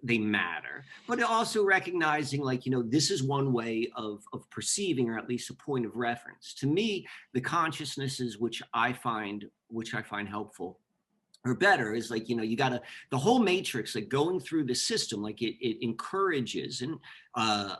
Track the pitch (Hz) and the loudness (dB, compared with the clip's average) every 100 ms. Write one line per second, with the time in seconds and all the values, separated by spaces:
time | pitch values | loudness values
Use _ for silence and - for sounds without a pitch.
0 | - 117 107 104 87 80 62 73 - - | 0 2 4 2 0 -4 -8 -12 -14 -14
1 | - 240 233 226 233 220 196 190 180 175 | -4 0 2 2 2 2 4 4 2 0
2 | 156 151 135 139 135 127 127 127 117 143 | 2 2 0 0 0 0 0 0 2 2
3 | 143 190 131 139 139 120 113 110 120 123 | 4 2 2 2 2 2 0 -2 -2 -4
4 | 110 104 - 107 - - 104 - 196 135 | -8 -8 -10 -14 -12 -6 -2 0 0 2
5 | 120 113 - 120 - - - 135 107 117 | 0 -2 -4 -4 -6 -10 -4 -2 -2 -2
6 | 120 120 - - - - 135 165 226 190 | -2 -2 -8 -18 -16 -2 2 2 2 0
7 | - - - 127 127 165 160 - 143 - | -6 -16 -6 -4 0 0 0 -2 -6 -4
8 | 135 135 123 104 117 - - 117 120 123 | -4 -2 -4 -2 -2 -4 -4 0 0 0
9 | 127 110 104 104 104 - _ 113 110 113 | -4 -4 -4 -6 -10 -18 _ -8 -4 -6
10 | 110 104 104 104 104 - 90 - _ _ | -6 -6 -4 -6 -8 -8 -10 -10 _ _
11 | _ _ _ - 123 117 196 175 110 113 | _ _ _ -8 -2 4 6 6 4 -2
12 | 110 113 107 117 110 117 131 123 - - | -2 -2 0 0 0 2 2 0 -4 -16
13 | - 135 156 247 202 185 156 127 - 113 | -4 2 6 6 6 2 0 -4 -4 -6
14 | 104 131 160 185 - 160 135 123 - 226 | 0 2 2 0 0 0 0 0 2 0
15 | - 104 104 104 113 - 127 110 123 113 | 0 -4 -4 -2 -4 -2 -2 0 -2 -4
16 | - 190 196 151 113 - - 135 127 151 | -4 0 2 2 -2 -4 -6 -6 -6 -6
17 | - - - - 113 104 101 | -12 -20 -10 -2 0 2 -2